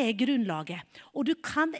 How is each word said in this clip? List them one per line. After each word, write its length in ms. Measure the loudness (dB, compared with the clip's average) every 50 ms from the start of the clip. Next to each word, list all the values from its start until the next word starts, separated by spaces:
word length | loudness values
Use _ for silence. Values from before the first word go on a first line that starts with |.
| 2
er 140 | 2 2
grunnlaget. 840 | 2 2 2 2 2 2 0 -2 -4 -4 -8 -8 -10 -12 _ -20 -20 -18 -10 -6
Og 80 | -2 0
du 80 | 0 0 -2
kan 300 | -4 -4 0 0 0 0 0